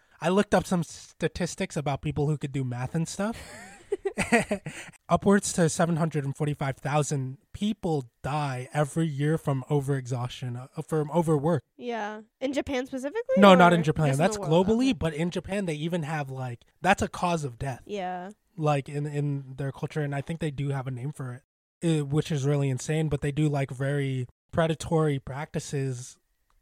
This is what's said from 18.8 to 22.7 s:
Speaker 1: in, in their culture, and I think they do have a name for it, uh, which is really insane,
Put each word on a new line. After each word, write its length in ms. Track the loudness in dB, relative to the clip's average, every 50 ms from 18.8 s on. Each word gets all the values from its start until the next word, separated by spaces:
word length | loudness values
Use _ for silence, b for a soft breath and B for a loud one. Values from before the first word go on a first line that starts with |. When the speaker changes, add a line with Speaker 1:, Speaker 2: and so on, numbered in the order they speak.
| -2
Speaker 1:
in, 180 | -4 -6 -6 -4
in 500 | -4 -2 -2 -2 -2 -2 -4 -6 -10 -10
their 140 | -8 -6 -6
culture, 300 | -6 -6 -8 -6 -4 -4
and 140 | -4 -4 -4
I 60 | -6
think 180 | -6 -6 -6 -6
they 120 | -6 -6
do 180 | -4 -4 -4 -4
have 180 | -4 -4 -6
a 40 | -6
name 200 | -8 -8 -8 -8
for 300 | -8 -8 -10 -12 -12 -14 _ _ _ _ _ _ _ -2
it, 180 | 0 2 2 2
uh, 40 | 0
which 260 | 0 0 0 0 0
is 140 | -2 0 2
really 240 | 2 2 2 2
insane, 400 | 0